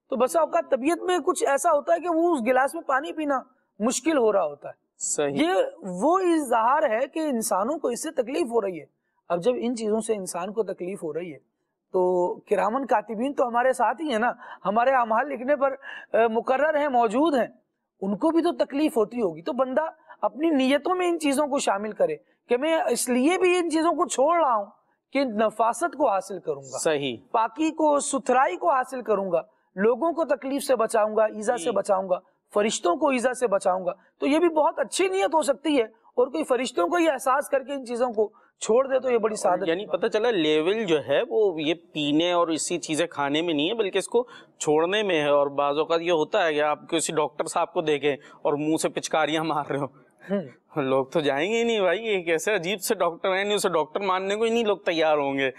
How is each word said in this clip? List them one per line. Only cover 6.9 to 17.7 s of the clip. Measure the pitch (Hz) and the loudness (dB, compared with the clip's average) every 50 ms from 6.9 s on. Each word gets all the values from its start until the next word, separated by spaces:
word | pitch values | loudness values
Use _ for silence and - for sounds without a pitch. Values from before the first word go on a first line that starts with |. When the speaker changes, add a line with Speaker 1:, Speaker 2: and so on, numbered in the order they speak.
| 214 233 277 | 0 -2 -2
Speaker 1:
कि | 285 - 320 | -4 -4 -4
इंसानों | 311 302 262 226 214 - 202 185 208 247 311 302 | -2 -2 -2 -2 -2 -2 -2 -2 -2 -2 -4 -4
को | - 254 | -4 -4
इससे | - - - 320 | -4 -4 -6 -6
तकलीफ | - - 226 214 277 339 339 226 | -4 -4 -4 -2 -2 -4 -2 -2
हो | 233 226 | -2 -2
रही | 196 196 180 156 | -2 -2 -6 -8
है। | 139 - _ _ _ _ _ _ _ - | -12 -16 _ _ _ _ _ _ _ -6
अब | 170 175 | -4 -2
जब | 170 240 254 | 0 0 0
इन | - 220 240 254 | 0 -2 -4 -4
चीज़ों | 220 226 208 214 220 | -4 -2 -2 -2 -2
से | 214 - 220 | -2 -2 -4
इंसान | 202 185 175 - 175 175 202 | -4 -6 -8 -8 -8 -8 -6
को | 202 226 | -4 -4
तकलीफ | 202 170 151 - 175 180 202 190 | -4 -4 -6 -8 -8 -8 -8 -8
हो | 180 156 | -8 -8
रही | 147 165 180 175 | -8 -8 -8 -10
है | 143 127 _ _ _ _ _ _ _ _ _ _ - | -12 -16 _ _ _ _ _ _ _ _ _ _ 0
तो | 185 180 180 180 180 175 180 - - - - | 2 2 4 4 2 2 0 -2 -6 -4 -2
किरामन | 208 185 185 208 226 277 277 | 0 2 2 2 0 0 0
कातिबीन | 208 254 214 208 - 226 196 247 285 | 2 2 0 0 -2 -4 -2 -2 -2
तो | 285 - 269 | 0 0 0
हमारे | 240 226 240 247 262 | 2 2 2 4 4
साथ | 247 - 226 214 254 | 4 4 2 0 0
ही | 311 320 302 | 0 -2 -2
है | 233 214 | 0 0
ना, | 233 240 - - - - - - - | 0 0 -2 -4 -10 -20 -14 -6 -4
हमारे | 180 208 226 240 262 | 0 2 2 4 4
अमाल | 269 254 240 220 214 226 277 294 | 4 4 2 2 2 0 0 -2
लिखने | 269 220 254 262 294 | -4 -4 -2 0 0
पर, | 254 277 269 262 - - - - - - - - | 2 2 0 0 -4 -10 -16 -16 -16 -8 0 2
अ, | 214 226 233 | 2 4 4
मुकर्रर | 220 233 - - 262 262 285 311 311 | 2 0 0 0 0 2 2 2 2
हैं, | 285 294 294 | 0 0 2
मौजूद | 247 240 233 220 202 262 311 339 285 | 2 2 2 4 2 2 2 2 2
हैं, | 240 196 - - _ _ _ | 2 0 -2 -6 _ _ _